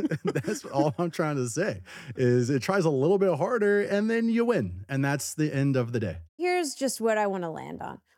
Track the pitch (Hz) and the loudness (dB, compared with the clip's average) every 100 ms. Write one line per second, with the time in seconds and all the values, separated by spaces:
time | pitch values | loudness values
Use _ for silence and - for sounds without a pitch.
0 | 302 160 196 147 175 262 - 139 147 - | -4 -2 -2 -2 -2 -6 -4 0 0 0
1 | 175 - 156 143 123 147 202 101 - - | -4 -2 -2 0 -2 -2 -4 -4 -12 -18
2 | - 120 123 123 120 135 - 196 165 135 | -12 0 4 4 4 0 2 2 2 2
3 | 147 196 190 143 196 240 208 202 196 202 | 4 4 4 2 0 2 4 2 2 0
4 | 220 233 226 226 233 202 95 92 - 135 | 2 0 2 2 2 2 0 -6 -4 0
5 | 139 143 - - 151 139 139 131 117 120 | 0 0 -4 -2 0 2 2 2 0 -2
6 | 101 80 - - 359 359 302 - 262 - | -4 -8 -14 -4 0 0 -2 -4 -4 -2
7 | 226 214 202 190 170 151 135 165 - - | 0 2 0 -2 -6 -8 -10 -10 -12 -14
8 | _ | _